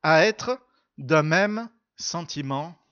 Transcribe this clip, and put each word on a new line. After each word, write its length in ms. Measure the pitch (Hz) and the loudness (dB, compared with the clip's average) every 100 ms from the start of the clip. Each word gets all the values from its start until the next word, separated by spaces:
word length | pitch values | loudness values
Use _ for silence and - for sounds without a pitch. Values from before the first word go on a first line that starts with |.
à 220 | 156 156 | 4 4
être 340 | 202 214 - 254 _ _ _ - | 4 0 -6 -8 _ _ _ -18
d'un 260 | 131 156 | 0 2
même 460 | 151 165 208 214 233 _ _ _ | 4 2 0 -2 -10 _ _ _
sentiment 800 | - 170 165 143 135 139 160 175 _ | -10 -10 -10 -10 -6 -6 -8 -16 _